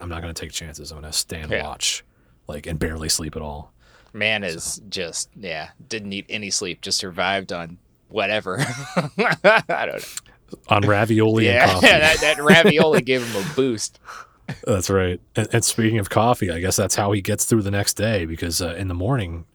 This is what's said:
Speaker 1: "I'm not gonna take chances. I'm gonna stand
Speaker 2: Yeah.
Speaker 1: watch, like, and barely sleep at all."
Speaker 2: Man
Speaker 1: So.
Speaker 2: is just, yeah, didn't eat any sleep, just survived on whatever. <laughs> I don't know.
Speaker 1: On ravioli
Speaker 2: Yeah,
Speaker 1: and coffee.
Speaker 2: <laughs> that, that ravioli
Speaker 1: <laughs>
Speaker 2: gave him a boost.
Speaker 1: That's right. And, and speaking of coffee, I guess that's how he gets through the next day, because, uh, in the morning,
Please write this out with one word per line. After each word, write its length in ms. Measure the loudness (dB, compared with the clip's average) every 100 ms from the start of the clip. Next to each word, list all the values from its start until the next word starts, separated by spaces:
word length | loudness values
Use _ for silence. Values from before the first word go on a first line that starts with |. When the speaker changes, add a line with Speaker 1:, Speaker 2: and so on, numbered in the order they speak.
Speaker 1:
"I'm 80 | -12
not 120 | -10
gonna 140 | -10
take 180 | -10 -10
chances. 380 | -12 -12 -14 -16
I'm 80 | -16
gonna 120 | -8
stand 380 | -6 -6 -8 -6
Speaker 2:
Yeah. 140 | -6
Speaker 1:
watch, 400 | -6 -6 -6 -6 -10 _ _ _ -14
like, 180 | -12 -8
and 120 | -4
barely 300 | -4 -4 -4
sleep 280 | -4 -4 -10
at 60 |
all." 300 | -10 -12 -16 _ _ _ _
Speaker 2:
Man 300 | -4 -2 0
Speaker 1:
So. 60 | -4
Speaker 2:
is 340 | -6 -8 -10 -10
just, 400 | -8 -8 -8 -10 -12
yeah, 300 | -10 -10 -12 -16 -12
didn't 240 | -10 -8
eat 140 | -10 -8
any 220 | -8 -6
sleep, 300 | -6 -6 -8
just 180 | -6 -6
survived 540 | -6 -2 0 0 -4
on 260 | -8 -10 -14 _ _ _
whatever. 500 | -4 0 -2 -2 -4
<laughs> 60 | -4 -6 -6 -4 -4 -2 -2 2
I 420 | 4 4 2 -4 -4
don't 120 | -6
know. 600 | -10 -14 -16 _ _ -10 0
Speaker 1:
On 140 | 2
ravioli 640 | 4 2 4 4 4 4 4
Speaker 2:
Yeah, 180 | 6
Speaker 1:
and 80 | 4
coffee. 140 | 6 6
Speaker 2:
<laughs> 20 |
that, 320 | 8 6 4
that 180 | 2 2
ravioli 600 | 6 8 8 6 4 4
Speaker 1:
<laughs> 0 |
Speaker 2:
gave 200 | 2 0
him 200 | 0 -4
a 120 | -4
boost. 440 | 0 0 0 -6 _ -20 -18 -20 _ -14 -8 0
Speaker 1:
That's 220 | 0 2
right. 320 | 2 2 -2 _ -4
And, 100 | 0
and 120 | 0
speaking 340 | 0 2 2 2
of 100 | 2
coffee, 420 | 2 4 2 0
I 100 | -2
guess 160 | -2 0
that's 180 | 0
how 180 | 0 0
he 80 | 0
gets 240 | -2 -2
through 180 | 2 2
the 80 | 2
next 240 | -2 -2
day, 300 | -2 0 -2
because, 380 | -4 -6 -4 -4
uh, 120 | -4 -4
in 120 | -6
the 60 |
morning, 500 | -4 -2 -2 -4 -8 -12